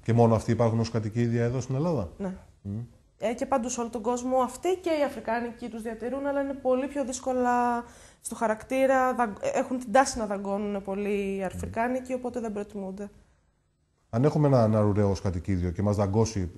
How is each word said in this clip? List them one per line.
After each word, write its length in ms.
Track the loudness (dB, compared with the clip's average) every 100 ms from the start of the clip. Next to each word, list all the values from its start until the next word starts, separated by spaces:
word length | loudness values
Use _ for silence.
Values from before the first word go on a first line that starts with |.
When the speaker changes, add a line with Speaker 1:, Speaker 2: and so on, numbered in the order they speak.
Speaker 1:
Και 100 | 2
μόνο 220 | 6 6 6
αυτοί 160 | 2
υπάρχουν 280 | 2 2 2
ως 120 | 0
κατοικίδια 520 | -2 -2 0 0 2
εδώ 180 | 0 -2
στην 140 | -4 -2
Ελλάδα; 340 | 0 -2 -4 -6
Speaker 2:
Ναι. 160 | -8 -8 -18 _
Speaker 1:
Μμμ. 200 | -8 -8 -10 -18 _ -6
Speaker 2:
Ε, 160 | -4
και 120 | -4 -2
παντού 240 | 0 -2
σε 100 | -4
όλο 100 | -6
τον 120 | -4
κόσμο 360 | -4 -2 0 0
αυτοί 420 | 0 -2 -2 -2
και 80 | -2
οι 140 | 0 -2
Αφρικάνικοι 640 | -4 -4 -4 -4 -8 -10
τους 120 | -8
διατηρούν, 440 | -8 -6 -6 -4 -2
αλλά 160 | -2
είναι 120 | -2
πολύ 340 | -2 0 0 0
πιο 180 | -2 -4
δύσκολα 760 | -4 -2 0 2 2 2 -2 -6 -18 -20 _
στο 140 | -12 -2
χαρακτήρα, 760 | -2 -2 -2 2 4 4 2 2
δαγκ-, 220 | -2 -2 -2
έχουν 260 | -2 -2 -4
την 120 | 2
τάση 260 | 4 4 0
να 80 | -4
δαγκώνουν 560 | -4 -4 -4 -2 -4
πολύ 520 | -4 -4 -2 -2 -2 -4
οι 60 |
Αφρικάνικοι, 680 | -6 -6 -6 -2 -2 -2 -4
οπότε 260 | -6 -4 -6
δεν 120 | -6
προτιμούνται. 560 | -6 -8 -8 -10 -10 -14 -16 _ _ _ _ _ _ _ _ -4
Speaker 1:
Αν 140 | 2
έχουμε 240 | 2 4 6
ένα, 160 | 6
ένα 140 | 6 6
αρουραίο 300 | 4 4 2
ως 120 | 2
κατοικίδιο 500 | -2 -4 -2 0 0
και 100 | 0
μας 140 | 0 2
δαγκώσει, 560 | 2 2 2 0 -4